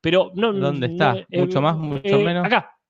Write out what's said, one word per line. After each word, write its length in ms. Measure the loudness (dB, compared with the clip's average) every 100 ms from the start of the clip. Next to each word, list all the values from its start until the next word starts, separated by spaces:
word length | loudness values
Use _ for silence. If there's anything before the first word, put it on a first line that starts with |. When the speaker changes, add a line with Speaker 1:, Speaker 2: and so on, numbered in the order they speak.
Speaker 1:
Pero 300 | 2 2 0
no, 180 | -2 -2
Speaker 2:
¿Dónde 340 | 0 -2 -2 -4
Speaker 1:
no, 40 |
Speaker 2:
está? 240 | 0 0 0 -4
Speaker 1:
eh, 100 | -2
Speaker 2:
¿Mucho 220 | 0 0
más, 120 | 0 0
mucho 220 | -4 -6
Speaker 1:
eh, 200 | 0 2
Speaker 2:
menos? 200 | 2 0
Speaker 1:
acá. 320 | 2 0 0 _